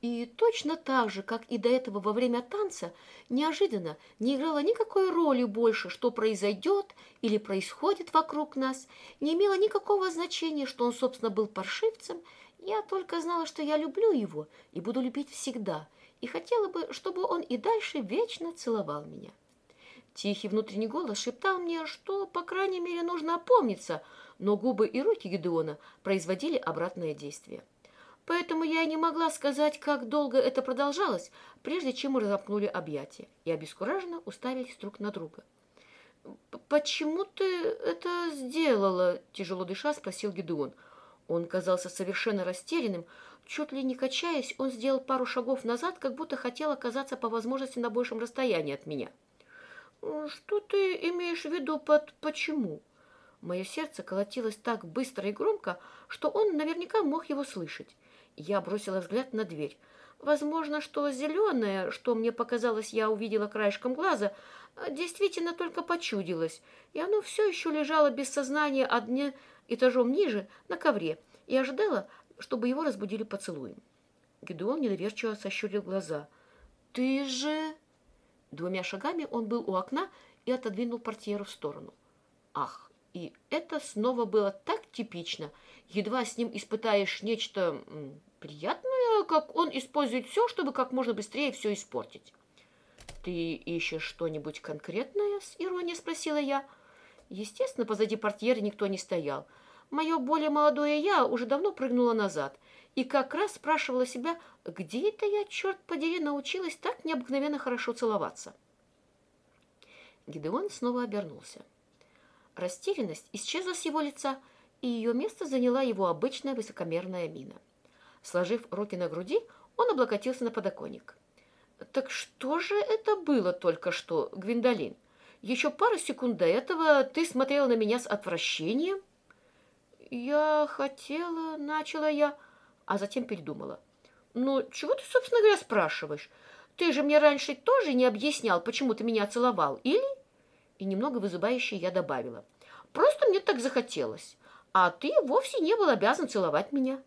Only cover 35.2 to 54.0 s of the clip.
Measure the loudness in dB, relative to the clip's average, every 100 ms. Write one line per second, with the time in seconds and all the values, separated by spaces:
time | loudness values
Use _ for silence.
35.2 | -10 -14 -20 _ _ _ -20 -20 -20 _
36.2 | -20 -20 _ -20 _ 2 2 -4 -2 -2
37.2 | -4 -2 0 0 -2 -2 -4 -4 -4 -2
38.2 | -4 -4 -6 0 4 4 4 4 2 0
39.2 | -8 -10 -8 -6 -6 -4 -2 -4 -6 -6
40.2 | -6 -6 -4 -4 -4 -6 -20 -20 -20 -20
41.2 | _ -2 0 -2 2 0 0 -6 -4 -2
42.2 | 0 0 -2 -4 -4 -2 0 -4 -8 -18
43.2 | -20 -20 _ -6 -4 -2 -2 -2 -2 -2
44.2 | -2 -2 -2 -2 -4 0 0 0 0 0
45.2 | 0 -2 0 -2 0 -2 -2 -4 -6 -6
46.2 | -6 -4 -6 -4 -2 -2 -2 -4 -6 -4
47.2 | -2 -2 -2 -2 -4 -2 -2 0 -2 -2
48.2 | -6 -2 2 2 0 -4 -6 -6 -6 _
49.2 | _ _ _ -20 -20 -20 -20 _ -6 -6
50.2 | -6 -10 -2 -2 2 2 2 2 -2 -2
51.2 | -2 -4 -2 -4 -2 -4 4 4 4 -8
52.2 | -6 -4 -2 0 -2 -4 _ _ _ -20
53.2 | -20 _ -6 -4 -4 -6 -6 -8